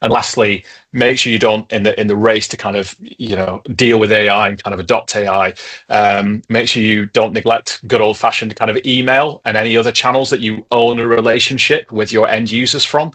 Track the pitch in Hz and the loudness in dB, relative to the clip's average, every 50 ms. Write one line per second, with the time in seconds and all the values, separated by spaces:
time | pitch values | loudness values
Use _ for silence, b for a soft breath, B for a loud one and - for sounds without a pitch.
0 | - 110 117 135 123 - - - 117 104 104 98 - B B B B B _ 131 | 0 0 0 0 0 -2 0 0 0 2 0 -2 -4 B B B B B _ 0
1 | 123 120 131 127 - 131 117 110 101 117 107 107 110 _ - 110 101 107 104 - | 2 2 2 0 0 0 0 2 2 2 2 0 -2 _ -4 -2 0 0 0 2
2 | 107 104 104 101 107 113 113 107 87 - - - - 107 98 101 98 90 - _ | 0 0 0 2 2 2 2 2 -2 -6 -10 -8 -6 -4 -2 -2 -4 -4 -8 _
3 | 190 226 - - - 113 101 92 95 95 92 95 - - 120 87 131 120 117 113 | -10 -10 -8 -6 -6 -6 -2 -2 -2 -4 -4 -8 -8 -10 -4 0 2 4 4 4
4 | 110 104 107 107 107 104 101 101 107 101 101 98 - - 98 95 92 85 123 110 | 4 4 2 2 2 2 2 2 2 0 -2 -4 -6 -6 -6 -6 -2 0 0 -2
5 | - - - 107 104 98 95 95 95 92 - B B B B B B B - 107 | -2 -4 -4 -2 0 0 2 2 2 0 -2 B B B B B B B 0 2
6 | 104 104 101 101 101 101 104 107 113 _ - - 120 113 - 127 110 107 110 104 | 2 4 2 2 0 0 -2 -2 -4 _ 0 0 0 0 0 0 2 2 2 0
7 | 104 98 _ - 110 110 85 110 101 104 113 113 - - - - _ 117 127 117 | 0 -2 _ 0 0 0 0 -2 0 0 0 0 0 -6 -12 -12 _ 0 0 2
8 | 110 107 107 104 - 117 113 - - 110 104 - 120 110 107 117 - 139 127 127 | 2 2 0 2 0 0 0 0 -4 -6 -6 -4 -4 -2 -2 -2 -2 0 0 0
9 | 127 127 131 135 143 156 143 - _ - 107 110 110 117 113 113 113 120 117 - | 2 2 2 2 2 0 -2 -6 _ -4 -2 -2 0 0 2 2 2 2 0 0
10 | - 127 127 131 135 131 - 123 113 107 110 110 104 _ - 120 117 117 120 120 | 0 2 2 2 0 0 -2 -2 -2 -2 -4 -6 -6 _ 0 2 2 2 2 0
11 | 117 117 117 113 110 117 113 104 - - 139 131 - - 147 156 - _ - 110 | 0 2 2 2 4 2 2 2 0 -2 -2 -2 0 0 0 0 -2 _ -4 -4
12 | 107 98 - 110 107 - - 110 117 113 104 117 123 127 - 147 127 - - 147 | -4 -2 2 2 2 2 2 0 -2 -2 -2 -2 -2 -2 -2 -2 -2 -2 0 -2
13 | 151 165 | -2 -2